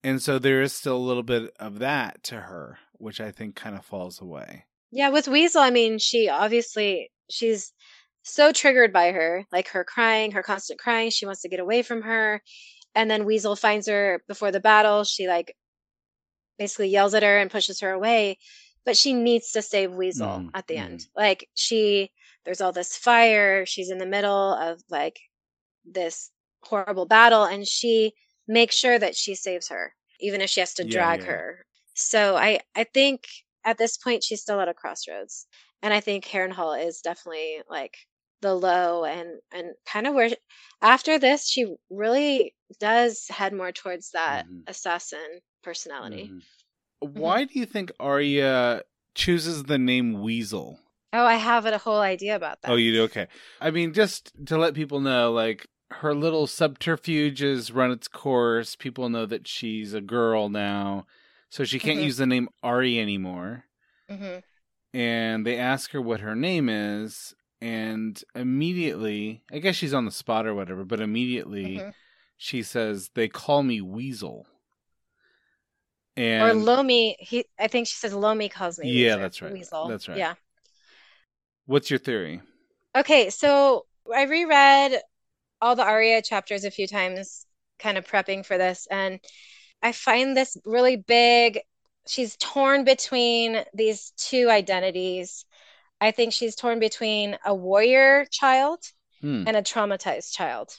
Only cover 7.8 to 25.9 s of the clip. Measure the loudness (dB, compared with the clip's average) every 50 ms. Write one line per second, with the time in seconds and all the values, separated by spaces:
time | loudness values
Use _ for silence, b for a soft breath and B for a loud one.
7.8 | b b b b b b b _ _ -8 4 6 6 6 6 6 4 6 6 6
8.8 | 6 6 6 4 4 4 4 2 0 0 0 -4 -6 _ -2 -2 -2 -2 -4 -6
9.8 | -6 -4 0 2 2 4 4 2 0 -2 -4 -4 -4 -4 -4 -6 -6 -12 -14 -6
10.8 | -2 -2 0 0 0 -2 -2 -4 -4 -6 -10 -10 -10 -8 -8 -6 -2 0 0 0
11.8 | 0 -2 -6 -8 -4 -2 -2 0 0 0 -2 -4 B B B B B B B B
12.8 | B B _ 0 2 2 0 0 0 0 0 0 0 -2 -2 0 0 0 0 0
13.8 | -2 -2 -2 0 0 0 -2 -4 _ -14 -10 -4 -4 -2 -2 2 4 6 6 8
14.8 | 6 6 4 2 2 -2 -4 -4 -2 0 0 -2 -2 -6 -14 _ _ _ _ _
15.8 | _ _ _ _ _ _ _ _ _ _ _ _ _ _ _ -8 -8 -8 -4 -4
16.8 | -2 2 4 4 4 4 4 4 6 6 6 4 4 2 0 -2 -2 -2 -4 -4
17.8 | -4 -4 -2 0 2 4 4 4 4 2 -2 b b b b b b b b _
18.8 | _ 2 2 4 4 4 2 2 4 4 4 2 0 -2 -6 -6 -4 0 0 0
19.8 | 0 0 -2 -4 -4 -4 -4 -4 -6 -6 -6 -8 -10 -10 -10 -12 -10 -8 -8 -8
20.8 | -8 -10 -14 -16 -18 _ _ 2 2 2 2 0 -4 _ _ -4 -2 0 2 2
21.8 | 2 2 2 2 0 -4 _ b b b b b _ -10 -6 -2 -2 -2 -2 -4
22.8 | -8 -8 -10 -2 2 4 6 6 6 6 6 4 4 4 2 2 0 -2 -6 -6
23.8 | -6 -6 -6 -6 -6 -4 -2 0 0 2 2 2 2 0 0 -2 -2 -6 -6 -10
24.8 | _ _ -6 -4 -4 -6 _ -12 _ _ _ _ _ _ _ _ _ _ _ _
25.8 | _ -10